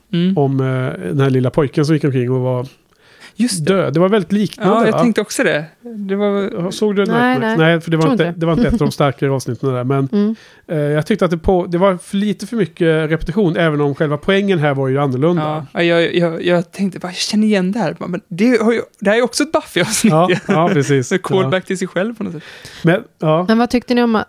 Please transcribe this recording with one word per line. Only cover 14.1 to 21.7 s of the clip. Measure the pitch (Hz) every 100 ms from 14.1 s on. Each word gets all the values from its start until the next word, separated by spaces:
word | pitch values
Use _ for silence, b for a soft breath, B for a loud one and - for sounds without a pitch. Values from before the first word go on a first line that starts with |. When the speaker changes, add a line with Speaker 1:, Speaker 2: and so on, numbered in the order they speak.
| 147
Speaker 2:
poängen | - 196 202 175
här | 147
var | 139 131
ju | 135
annorlunda. | 143 127 160 175 151 156 135
Speaker 1:
Ja, | -
ja, | 170 170
jag, | 170 175
jag, | 170 170 180
jag | 175 170
tänkte | - 196 -
bara, | 180
"Jag | 180
känner | - 214 214
igen | 202 185
det | 226
här." | - 170
Men | - 175 -
det | 170 233 226
har | 220
ju, | 226 - _
det | 196
här | 226
är |
också | 247 -
ett | 294
Buffy-avsnitt. | 311 - 175 196 214 220
Speaker 2:
Ja, | 156 180 175
Speaker 1:
<laughs> | -
Speaker 2:
ja, | 175 175
precis. | 160 139 139 123
Speaker 1:
Så | 185
callback | - 190 135 180
Speaker 2:
Ja. |
Speaker 1:
till | -